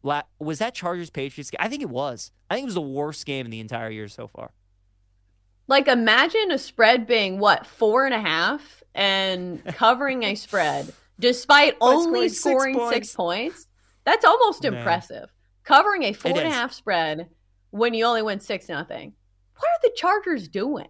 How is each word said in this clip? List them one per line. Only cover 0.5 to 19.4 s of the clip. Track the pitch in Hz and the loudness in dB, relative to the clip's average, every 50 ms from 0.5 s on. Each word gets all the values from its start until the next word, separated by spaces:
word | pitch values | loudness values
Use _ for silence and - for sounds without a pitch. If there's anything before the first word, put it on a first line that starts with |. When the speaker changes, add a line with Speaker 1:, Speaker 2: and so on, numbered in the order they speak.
| 160 139 | -4 -4
Speaker 1:
that | 214 233 247 | -6 -6 -6
Chargers-Patriots | - 185 175 175 180 170 160 _ 156 135 139 131 - 143 - | -6 -6 -6 -6 -6 -8 -10 _ -10 -10 -8 -10 -14 -14 -14
game? | - - | -8 -6
I | 156 220 | -6 -6
think | 262 294 285 | -6 -8 -8
it | 170 | -8
was. | 120 123 143 143 123 104 - - _ _ _ _ | -6 -6 -6 -6 -8 -10 -16 -18 _ _ _ _
I | 180 | -6
think | 240 277 | -6 -6
it | |
was | 254 196 | -6 -6
the | 180 | -6
worst | 156 139 135 139 147 151 147 - - | -6 -6 -6 -6 -6 -6 -6 -10 -10
game | - 139 135 127 | -8 -8 -8 -8
in | 117 | -10
the | 113 110 | -10 -12
entire | 110 110 127 117 117 110 | -12 -10 -10 -8 -8 -8
year | 110 107 107 104 | -10 -10 -12 -14
so | - - 117 117 | -14 -16 -18 -16
far. | _ - 117 123 _ _ _ _ _ _ _ _ _ _ _ _ _ _ _ _ _ _ _ _ _ _ _ - | _ -16 -18 -18 _ _ _ _ _ _ _ _ _ _ _ _ _ _ _ _ _ _ _ _ _ _ _ 2
Speaker 2:
Like, | 269 277 269 285 | 2 4 4 4
imagine | 254 240 226 220 214 240 285 330 - 453 427 381 320 | 2 4 4 4 4 4 4 2 2 0 0 2 0
a | 254 | -2
spread | - - - - 226 214 240 254 226 | -4 -8 0 4 6 6 6 4 2
being, | 214 247 226 208 190 185 196 | 0 0 2 2 0 -2 2
what, | 208 208 170 - - | 4 4 4 4 0
four | - - - 233 214 214 254 269 | -12 -4 0 2 2 4 4 2
and | 269 247 | 2 0
a | 220 | -2
half, | 214 175 160 160 170 196 277 294 - - - _ _ _ _ | 0 0 0 0 0 0 -2 -4 -8 -16 -20 _ _ _ _
and | - 196 196 196 190 190 190 185 180 180 180 175 - - | -2 0 0 2 0 0 -2 -2 -4 -6 -8 -10 -12 -10
Speaker 1:
<laughs> | |
Speaker 2:
covering | - 165 - 247 220 254 240 285 277 262 254 233 | -12 -4 2 4 4 4 4 0 -4 -4 -2 -2
a | 202 196 | -4 -4
spread | 208 - - - 196 165 151 143 143 139 170 - _ _ _ _ - | -6 -8 -4 -2 0 0 0 -2 -4 -6 -10 -14 _ _ _ _ 0
despite | - 247 247 247 - - 277 285 294 302 - - | 0 2 2 0 4 6 8 8 8 6 4 4
Speaker 1:
By | 226 | 4
Speaker 2:
only | 240 262 311 339 339 330 240 240 - | 4 6 4 4 0 0 0 0 0
Speaker 1:
scoring | 214 - - 285 269 262 269 269 262 | -2 -2 0 0 2 2 2 0 0
six | |
Speaker 2:
scoring | 254 240 233 233 | -2 -2 0 -2
six | 240 - - - | -2 -4 -6 -6
Speaker 1:
points. | |
Speaker 2:
points? | - 185 170 175 202 240 320 370 - - _ _ _ _ _ _ _ _ | -4 -4 -2 -2 -4 -4 -8 -10 -12 -20 _ _ _ _ _ _ _ _
That's | - 330 440 - | 0 2 4 6
almost | 370 392 466 508 415 359 - - | 4 6 6 4 2 0 -2 -4
Speaker 1:
Man. | 269 202 | -4 -4
Speaker 2:
impressive. | 120 117 117 170 180 - - - 110 - - _ _ _ _ _ _ _ | -4 -2 -2 -2 -2 -4 -10 -16 -16 -16 -18 _ _ _ _ _ _ _
Covering | - 302 277 370 415 403 370 294 | 4 6 6 6 4 0 0 -2
a | 202 | -4
Speaker 1:
It | 208 | -4
is. | - | -4
Speaker 2:
four | - - 262 269 | -4 -2 -2 0
and | - | 0
a | 330 | -2
half | 294 247 233 262 - | -2 -2 -4 -6 -8
spread | - _ 214 190 170 165 156 151 156 170 - _ _ _ _ _ _ _ _ | -10 _ -2 -2 0 0 -2 -4 -6 -8 -14 _ _ _ _ _ _ _ _
when | - 202 226 240 233 | -4 -2 -2 0 0
you | 226 226 | 0 0
only | 240 240 226 214 | 0 0 0 -2
win | 214 202 202 | -4 -6 -6
six | 202 - 214 190 - - | -6 -8 -8 -8 -8 -8
nothing. | 170 139 135 _ - - - - 208 _ _ _ _ _ | -10 -10 -8 _ -12 -14 -14 -16 -20 _ _ _ _ _